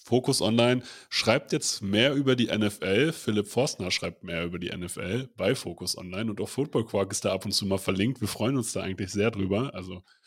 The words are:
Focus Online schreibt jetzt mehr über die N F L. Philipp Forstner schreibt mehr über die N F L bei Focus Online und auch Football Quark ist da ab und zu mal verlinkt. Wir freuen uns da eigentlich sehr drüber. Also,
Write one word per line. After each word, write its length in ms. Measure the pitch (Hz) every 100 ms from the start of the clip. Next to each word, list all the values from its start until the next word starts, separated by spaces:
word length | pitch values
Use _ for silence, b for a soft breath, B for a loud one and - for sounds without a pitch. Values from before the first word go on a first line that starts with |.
Focus 360 | - 123 131 131
Online 420 | 101 117 120 127 B B B
schreibt 420 | - - 127 -
jetzt 300 | 156 - -
mehr 320 | 98 104 131
über 220 | 143 135 123
die 120 | 117
N 140 | 98
F 180 | 104 -
L. 320 | 98 101 156
Philipp 360 | 160 - 107 101
Forstner 420 | 120 143 - 92
schreibt 320 | - 87 -
mehr 220 | 92 85
über 160 | 85 87
die 100 | 87
N 140 | 87
F 120 | 87 -
L 320 | 90 117 - -
bei 200 | 95 131
Focus 420 | - 85 90 -
Online 320 | 92 92 110
und 100 | 101
auch 80 | -
Football 380 | - 135 135 110
Quark 240 | 104 98
ist 140 | 107
da 100 | 98
ab 100 | 95
und 60 | 104
zu 160 | - 98
mal 120 | 95
verlinkt. 420 | - 95 113 131
Wir 80 | 104
freuen 280 | - 127 139
uns 160 | 113
da 100 | -
eigentlich 280 | 95 95 95
sehr 220 | 98 101
drüber. 420 | 101 95 98 135
Also, 300 | - 92 92 - B